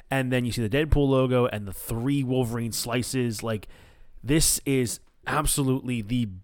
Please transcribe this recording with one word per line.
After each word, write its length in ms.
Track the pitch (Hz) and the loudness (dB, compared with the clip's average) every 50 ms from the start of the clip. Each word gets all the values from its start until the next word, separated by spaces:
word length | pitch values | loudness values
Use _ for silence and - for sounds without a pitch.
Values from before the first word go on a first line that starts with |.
| - - | -8 -2
and 220 | 135 135 131 127 127 | -2 0 0 2 2
then 120 | 127 123 | 2 2
you 60 | 120 | 0
see 160 | 107 120 117 | -2 -2 -2
the 20 | 104 | 0
Deadpool 380 | 110 143 160 147 127 143 143 | 0 0 2 4 4 4 4
logo 400 | 135 135 131 131 127 127 123 123 | 4 4 4 4 4 4 2 2
and 180 | 123 - 104 104 | 2 0 -4 -8
the 80 | 98 90 | -8 -10
three 520 | - - - 110 113 120 139 143 143 135 | -12 -8 -6 -4 -4 -2 -2 0 0 0
Wolverine 480 | 123 127 131 127 113 117 117 117 117 107 | 0 0 0 0 0 -2 -4 -4 -4 -4
slices. 720 | - - 120 120 123 113 - - 131 123 120 110 - - | -6 -4 -2 -2 -2 -2 -2 -2 0 0 0 -2 -4 -4
Like, 240 | 113 110 104 - - - - - - - - - - - - | -4 -4 -4 -6 -10 -20 -20 -20 -20 -20 -20 -20 -20 -20 -12
this 400 | - 113 147 160 147 - - - - | -2 2 2 4 4 4 2 0 0
is 320 | 139 135 131 123 110 - - - - _ _ - - | 0 2 2 2 0 -2 -8 -12 -20 _ _ -6 -2
absolutely 760 | 135 151 151 143 - 147 139 131 131 135 - 123 123 117 107 | -2 0 0 0 0 2 2 2 2 0 0 -4 -4 -4 -2
the 260 | 98 123 123 117 104 92 95 | -2 0 0 0 -2 -4 -12